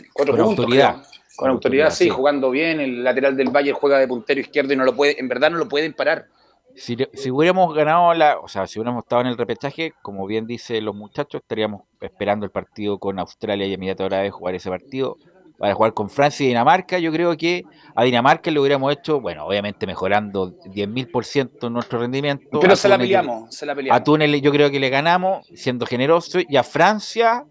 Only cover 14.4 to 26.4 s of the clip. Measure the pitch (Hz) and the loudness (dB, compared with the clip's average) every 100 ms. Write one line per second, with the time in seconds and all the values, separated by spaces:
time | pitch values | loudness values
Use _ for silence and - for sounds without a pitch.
14.4 | 90 92 95 92 - 131 131 - _ _ | -8 -8 -6 -10 -8 -6 -6 -8 _ _
15.4 | _ - - 98 110 - 143 - 143 147 | _ -6 -2 2 0 0 -6 0 0 2
16.4 | - 120 123 180 185 185 165 156 175 160 | 0 2 4 2 0 -4 -2 0 0 0
17.4 | 165 175 - _ - - 127 120 131 160 | -2 -2 -6 _ -8 0 2 4 4 4
18.4 | - 151 139 143 135 143 - 147 104 78 | 2 2 2 2 0 -2 -2 -2 -2 -6
19.4 | 78 101 104 101 98 87 95 104 104 98 | -4 -2 -2 -6 -8 -4 0 2 0 -4
20.4 | 92 90 - 98 101 120 127 127 110 143 | -6 -8 -12 -6 -4 -4 -4 -4 -2 -2
21.4 | 127 - 120 120 117 120 120 135 143 143 | -2 -4 -8 -6 -6 -4 -4 -2 -2 -4
22.4 | - 151 180 196 202 196 - 190 151 117 | -4 2 4 4 4 2 2 0 0 -6
23.4 | 113 - 147 143 135 123 143 156 151 147 | -12 -12 -8 -6 0 0 2 2 2 2
24.4 | 139 143 147 139 135 135 160 180 185 190 | 2 4 2 2 0 0 2 2 0 -4
25.4 | - - - 123 117 120 139 170 160 180 | -8 -10 -6 -4 -4 -2 2 2 0 -4